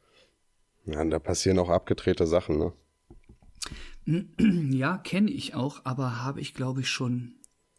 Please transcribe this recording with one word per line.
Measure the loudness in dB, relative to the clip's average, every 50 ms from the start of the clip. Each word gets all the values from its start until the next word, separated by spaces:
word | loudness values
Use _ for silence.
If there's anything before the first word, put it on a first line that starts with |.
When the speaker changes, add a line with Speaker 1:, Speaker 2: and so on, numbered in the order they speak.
| _ _ _ _ _ _ _ _ _ _ _ _ _ _ _ _ -10
Speaker 1:
Ja, | -6 -4 -2
und | 0 0
da | 0 -2
passieren | 0 -2 -2 2 4 4 4 4
auch | 4 4
abgedrehte | 2 2 2 0 -2 0 2 0 2 2 2
Sachen, | 4 4 2 2 2 0 2
ne? | 2 0 -4 _ _ _ _ _ _ _ -20 -20 _ -20 -20 _ -20 -20 -16 -14 -12 -12 -12 -14 -14 -14 -16 -10 -2
Speaker 2:
<clears throat> | 0 0 0 -2 -4 0 4 4 4 4 4 2 2
Ja, | 0 0 0 0 -2
kenn | -4 -4 -2 2 2 2 2
ich | 0 -2 -6 -6 -4
auch, | -4 -4 -4 -4 -6 -8
aber | -6 -4 -2 -2 -4 -4 -4 -6
hab | -6 -6 -6
ich, | -8 -10 -6
glaub | -6 -4 -4 -2 -2
ich, | -2 -2
schon | -2 -2 -2 -2 -2 -2 -4 -8 -14 _ -20 _ _ _ _ _ _